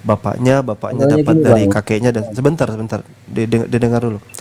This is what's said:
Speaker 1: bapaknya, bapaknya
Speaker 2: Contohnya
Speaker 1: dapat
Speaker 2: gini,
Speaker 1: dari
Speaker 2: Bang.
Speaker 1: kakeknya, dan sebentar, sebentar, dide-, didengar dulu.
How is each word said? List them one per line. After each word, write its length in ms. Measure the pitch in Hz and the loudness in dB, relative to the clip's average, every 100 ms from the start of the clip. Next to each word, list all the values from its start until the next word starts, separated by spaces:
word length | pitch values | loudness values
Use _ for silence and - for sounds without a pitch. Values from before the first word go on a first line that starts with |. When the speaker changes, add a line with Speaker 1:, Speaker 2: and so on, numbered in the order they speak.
Speaker 1:
bapaknya, 560 | 117 104 - - 127 135 | -2 -2 -2 0 2 2
bapaknya 480 | 127 104 104 131 139 | 0 -6 -6 0 2
Speaker 2:
Contohnya 160 | 151 | 2
Speaker 1:
dapat 120 | 147 160 | 2 4
Speaker 2:
gini, 60 | 120 | 4
Speaker 1:
dari 160 | 113 | 4
Speaker 2:
Bang. 80 | 101 | 2
Speaker 1:
kakeknya, 380 | 104 104 107 123 | 0 0 0 0
dan 120 | 117 104 | 0 -4
sebentar, 400 | 107 143 160 120 | -2 0 0 -2
sebentar, 320 | 110 110 107 - - | -4 -6 -8 -10 -20
dide-, 440 | - - 113 117 113 | -10 -4 0 0 0
didengar 320 | 120 120 120 | 0 0 0
dulu. 160 | 120 104 - - | -2 -6 -10 -18